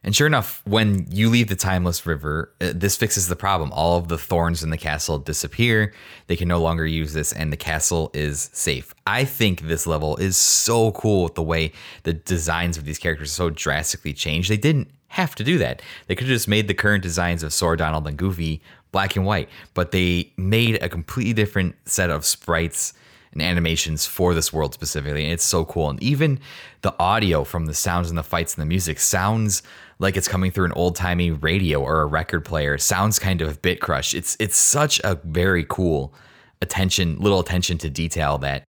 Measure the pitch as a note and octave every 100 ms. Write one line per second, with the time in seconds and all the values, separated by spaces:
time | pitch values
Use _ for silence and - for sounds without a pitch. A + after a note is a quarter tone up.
0 | - G#2+ D3+ C#3+ G2 - - A2 A2 G2
1 | - F#2+ A2+ A#2+ A2 F#2+ F#2+ F#2 F2+ E2+
2 | - D#2 D2+ D#2 - _ F2 F2 G2 -
3 | A2 - F2 F2 G2 F#2+ D2+ C#2+ E2+ F2
4 | E2+ E2 - F2 E2+ E2 D#2+ D#2+ D#2 D2+
5 | - D2+ C#2 D2+ D2 - A#2+ A2 G#2+ -
6 | - - - E2+ F2 F2 E2 E2 D#2+ D#2+
7 | D#2 D#2 D2 - D#2 D2 - D#2 - E2+
8 | D#2+ D2+ D2+ C#2+ - - - C2 - -
9 | - A2+ C3+ - A2 F2+ D#2+ D#2+ E2+ D#2
10 | D#2 - F#2+ F#2 - - - A#2 A2+ -
11 | A2 G2+ E2+ - D#2+ E2 D#2+ - - -
12 | - D#2+ - F2+ D#2+ D#2+ F2 D#2+ D2 D#2
13 | F2 D2+ D2 - F2 D#2 - C#2+ D#2 -
14 | D#2 C#2+ - D#2 F#2 G#2+ C#3+ D3 - _
15 | _ - E3+ - A2 E3+ D2 B1+ - -
16 | - F#2+ B2+ A#2+ G#2+ G#2 G2+ F#2+ G#2 G#2
17 | F2+ E2 F2 E2+ D#2 - F2 E2 D#2+ D#2
18 | D2 D2 F#2+ F2 D#2+ D#2 - - _ F#2+
19 | G2 G2+ F#2+ G2 - - - - F2 F#2
20 | F2+ F2 - - F#2+ A2 A#2 A2 F2 E2+
21 | D#2+ - A2 A2+ G#2 G2+ F2+ - - -
22 | F2+ D2+ - - - E2 E2 - - -
23 | - - _ - D#2+ F2 E2 E2 E2 D#2
24 | - - F2 E2+ - D#2 D2 - D2 D2+
25 | C#2+ D2 D2+ E2+ - F2 D#2+ F2 D2+ C#2
26 | A#2 C#3 D#3 C3+ - - - - G2 -
27 | F2 A2 G2+ D#2 C#2 F2 D#2 D2 F#2+ F2
28 | F2 E2 D#2 E2+ E2+ - D2+ F#2 E2+ D2+
29 | - F#2+ G2 A2+ G#2+ F#2+ - - - _
30 | G2 F#2+ - F#2 F#2 G2 F2 - F2 F2
31 | F2+ F2 F2 D2+ D#2 F#2+ F2+ D2 C2+ D#2+
32 | D2 D#2 D#2+ E2+ D2+ D#2+ C#2+ C#2+ - F#2
33 | G#2+ A2 F#2+ F2 D#2+ D2 F2 F2 - C#2
34 | - - - - G#2+ - - C#3 D3+ -
35 | G#2 F2 E2+ D#2+ F#2 F2 E2 - F2+ D2+
36 | C#2 - - - _ _ - - F#2+ -
37 | F2 D#2 G2+ F2+ F2 F2+ - E2+ D#2+ C#2
38 | E2 E2 D2 C#2+ C#2 C2+ _